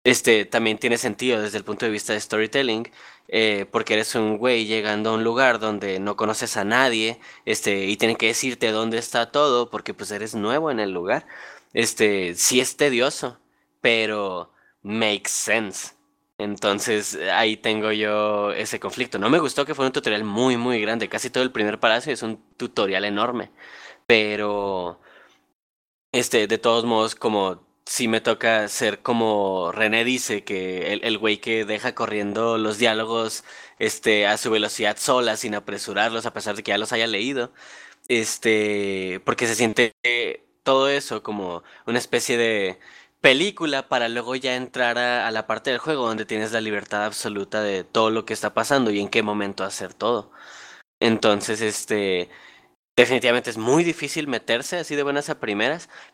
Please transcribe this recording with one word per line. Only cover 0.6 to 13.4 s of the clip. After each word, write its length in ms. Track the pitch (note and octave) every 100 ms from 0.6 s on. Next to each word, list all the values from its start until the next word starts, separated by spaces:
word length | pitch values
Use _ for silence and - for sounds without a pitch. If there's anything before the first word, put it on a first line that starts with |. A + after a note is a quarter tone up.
| A2+ G#2+
tiene 200 | B2+ A#2
sentido 420 | B2 G#2 B2+ A#2
desde 180 | G#2+ G#2
el 60 |
punto 220 | G2+ G#2 A#2
de 60 |
vista 200 | G#2 -
de 80 | G#2+
storytelling, 680 | - G#2+ A2 C#3 C3+ A2 A#2 - - - -
eh, 380 | G#2+ A2 G#2 G2
porque 240 | A#2 -
eres 200 | G#2+ A2
un 240 | A#2+ G#2+ G#2+
güey 260 | B2 A#2+ A2
llegando 440 | A2 G#2+ G#2 A2
a 40 |
un 80 | A2
lugar 340 | A2+ A#2 C3 A2+
donde 400 | A2 G#2 G2+ F#2
no 160 | G2 G2+
conoces 400 | A2 G#2+ A#2 -
a 80 |
nadie, 560 | G2+ A#2+ C3 A2+ A2 A#2 - -
este, 420 | - A2 - G2 G2
y 100 | G#2+
tienen 200 | A2+ A2+
que 100 | A2
decirte 420 | G#2 C3 A#2+ A2+
dónde 260 | A2 A2+ A2+
está 320 | A#2 A#2+ A#2
todo, 400 | C#3+ D3 B2 A#2+
porque, 240 | G#2+ -
pues, 160 | G#2 G2
eres 240 | G2+ A2
nuevo 360 | A2+ G#2 C3+ D#3+
en 100 | A#2+
el 120 | G#2
lugar. 340 | F2+ F2+ C3+ - - - - _
Este, 640 | - A#2 - A2 G2 F2+
sí 260 | F2+ - B2+
es 160 | B2+ -
tedioso, 640 | D3 A#2+ C3 - B2+ A#2+